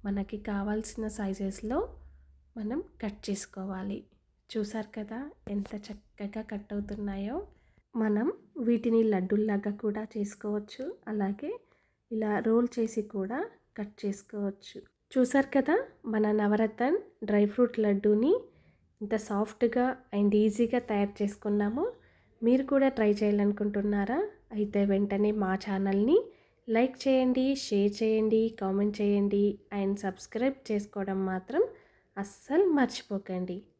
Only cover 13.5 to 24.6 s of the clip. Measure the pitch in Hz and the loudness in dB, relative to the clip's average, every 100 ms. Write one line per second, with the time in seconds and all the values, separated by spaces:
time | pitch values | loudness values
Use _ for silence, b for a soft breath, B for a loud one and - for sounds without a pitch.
13.5 | - _ - 208 - 202 196 - 208 202 | -10 _ -10 -10 -6 -6 -6 -10 -6 -6
14.5 | 196 - - - _ _ 254 254 277 269 | -6 -16 -18 -20 _ _ 2 4 4 4
15.5 | 277 269 370 539 - - 214 214 214 208 | 2 2 0 0 -10 -4 0 2 2 2
16.5 | 214 220 220 247 370 - _ 208 208 208 | 2 2 0 0 0 -2 _ 0 4 4
17.5 | 208 240 240 214 196 208 208 254 466 - | 4 2 4 2 4 4 4 4 2 0
18.5 | b b b b _ 208 220 214 202 214 | b b b b _ -4 -4 -2 -2 -2
19.5 | - 233 247 247 254 _ 202 208 208 214 | 0 0 2 0 -2 _ 2 4 6 4
20.5 | 208 233 247 240 208 202 208 202 202 214 | 4 2 2 0 0 0 0 -4 -2 -2
21.5 | 208 208 240 427 466 b b b _ 226 | 0 0 0 -4 -6 b b b _ 2
22.5 | 254 269 277 269 262 208 208 208 208 202 | 4 4 4 4 4 2 4 2 4 2
23.5 | 208 208 208 202 202 202 269 415 - _ | 2 -2 0 0 0 0 0 -2 -6 _
24.5 | 214 | -4